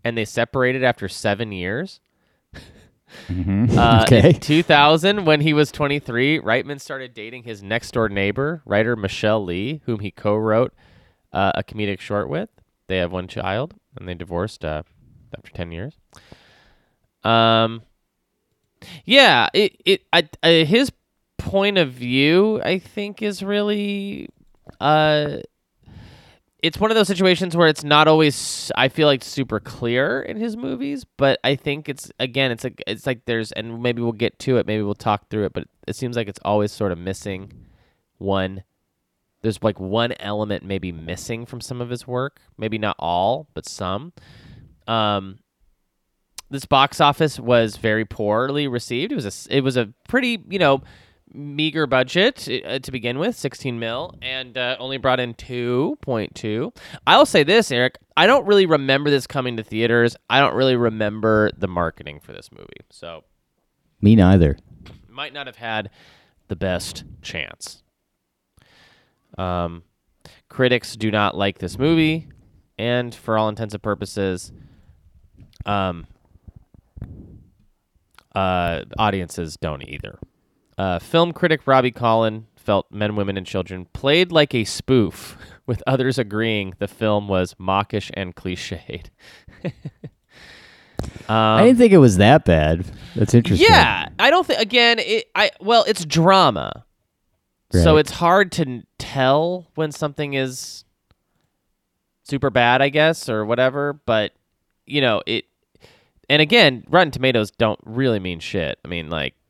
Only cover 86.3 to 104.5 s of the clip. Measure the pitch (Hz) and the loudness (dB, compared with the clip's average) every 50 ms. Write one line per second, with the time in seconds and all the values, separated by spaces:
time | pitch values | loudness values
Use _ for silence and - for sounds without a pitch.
86.3 | 104 107 113 113 110 104 98 95 90 - 101 101 - - 113 107 104 104 101 101 | -4 -2 -2 -2 -2 -2 -4 -6 -8 -8 -8 -10 -6 -2 0 0 0 0 0 0
87.3 | 98 92 92 87 - - 92 92 95 98 104 - - 104 - - - - 98 90 | 0 0 0 -2 -6 -8 -4 0 0 0 0 -2 -4 -6 -6 -6 -8 -10 -10 -10
88.3 | 85 - - 92 90 - - - 95 85 - - - - - - - _ - - | -10 -10 -8 -8 -8 -8 -8 -10 -12 -12 -12 -12 -14 -14 -14 -18 -20 _ -20 -20
89.3 | - - _ - - - - 170 - _ - - - _ - - - _ _ _ | -20 -20 _ -20 -18 -12 -12 -12 -12 _ -16 -18 -18 _ -20 -20 -20 _ _ _
90.3 | _ - - - - - - - _ _ _ _ _ - - - - - - - | _ -20 -20 -20 -20 -20 -20 -20 _ _ _ _ _ -10 -10 -10 -12 -12 -6 -2
91.3 | 110 110 110 110 110 110 202 240 262 233 247 220 190 170 139 120 95 90 101 110 | 0 2 4 4 6 6 6 6 8 8 8 8 10 10 10 8 8 6 6 8
92.3 | 143 156 - - 85 78 76 78 82 85 92 - - - - - - - 120 - | 6 6 6 4 4 4 4 2 0 -2 -4 -8 -14 -18 -20 -10 -2 -2 2 4
93.3 | - 120 113 - - - 359 453 440 294 175 117 101 90 73 - - - 208 269 | 6 4 6 4 4 6 6 8 8 8 6 4 2 -2 -6 -8 -2 0 2 4
94.3 | 320 370 339 - - - 226 196 240 247 233 233 233 226 - - 214 226 - - | 4 4 2 0 -2 -2 -2 0 2 4 4 4 4 2 0 -2 -2 -2 -4 -4
95.3 | - 190 214 - - _ - 202 233 226 - - 214 - 170 151 139 165 165 185 | -2 -2 0 -2 -2 _ -2 2 4 4 4 2 0 -2 -4 -2 0 4 4 6
96.3 | 190 190 175 139 110 80 62 50 50 - - _ _ _ _ _ _ _ _ _ | 6 6 6 4 2 0 -4 -8 -10 -12 -18 _ _ _ _ _ _ _ _ _
97.3 | _ _ _ _ _ _ _ _ - 90 85 165 156 151 151 - - - 175 170 | _ _ _ _ _ _ _ _ 2 6 6 6 6 6 4 2 -2 -2 2 4
98.3 | 180 202 202 175 - - 160 131 123 117 - _ _ - - - - 139 131 131 | 4 4 2 0 -2 -4 -4 -4 -6 -10 -12 _ _ -16 -14 -8 -2 0 2 2
99.3 | 135 151 160 170 180 185 165 _ _ 151 156 151 147 - 156 147 143 - 151 143 | 2 2 0 -2 -4 -6 -10 _ _ -6 -6 -6 -4 -6 -8 -6 -6 -6 -6 -4
100.3 | 139 135 131 131 127 127 - - - - - _ _ _ _ _ _ _ _ _ | -4 -4 -4 -4 -6 -10 -14 -16 -16 -20 -20 _ _ _ _ _ _ _ _ _
101.3 | _ _ _ _ _ _ _ _ _ _ _ _ _ _ _ _ _ _ _ - | _ _ _ _ _ _ _ _ _ _ _ _ _ _ _ _ _ _ _ -8
102.3 | 139 135 - 135 101 123 120 120 123 131 139 143 135 151 151 160 165 - - - | -4 -2 -2 0 2 4 4 4 4 4 2 2 2 2 2 2 2 -2 -4 -4
103.3 | 113 107 107 107 117 120 131 131 131 143 143 143 143 147 _ - 113 110 104 - | -4 -4 -2 -2 0 2 2 0 0 -2 -4 -6 -6 -6 _ 0 0 0 0 -2
104.3 | - _ _ _ | -6 _ _ _